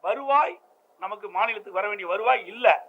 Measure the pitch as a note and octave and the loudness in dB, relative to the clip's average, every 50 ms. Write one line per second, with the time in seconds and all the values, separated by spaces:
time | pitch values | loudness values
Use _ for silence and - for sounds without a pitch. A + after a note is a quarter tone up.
0 | - F3+ A#3 C#4 C#4 C4+ C#4 D4 D#4 E4+ F4 - _ _ _ _ _ _ _ _ | -2 -2 -4 -4 0 2 2 4 2 2 -4 -12 _ _ _ _ _ _ _ _
1 | F3+ G3 G#3 G#3 G3 G#3 F3+ F#3 A3 A3+ A3+ G#3+ G#3+ G3+ F3+ F#3 G#3 G#3 G#3 G3+ | -10 -10 -10 -12 -12 -8 -2 0 0 0 -2 -8 -10 -6 -4 -4 -2 -2 -4 -6
2 | F3+ E3+ F3+ G#3 A3 B3 B3+ B3 A3 F3 G#3 A#3+ B3 G#3 D3+ - - | -4 -4 -4 0 2 2 2 2 0 -10 -8 4 4 4 4 4 0